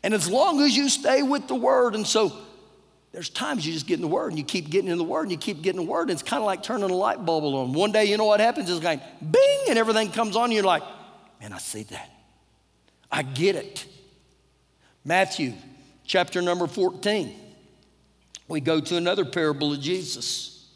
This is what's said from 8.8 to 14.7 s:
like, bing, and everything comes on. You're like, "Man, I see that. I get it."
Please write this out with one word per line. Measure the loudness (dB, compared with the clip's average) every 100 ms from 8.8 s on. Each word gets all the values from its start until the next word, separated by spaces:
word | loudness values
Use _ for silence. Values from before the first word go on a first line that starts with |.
like, | -2 -2 -6 -12 2
bing, | 6 6 4 2
and | 2
everything | 4 2 2
comes | 0 0 2
on. | 2
You're | 4
like, | 4 2 0 -16 -20 -20 -20 _
"Man, | -16
I | -10
see | -8 -8
that. | -10 -14 -16 _ _ _ _ _ _ _ _ _ _
I | -4
get | -4 0 0 0
it." | -6 -12 -14 -20 -20 _ _ _ _ _ _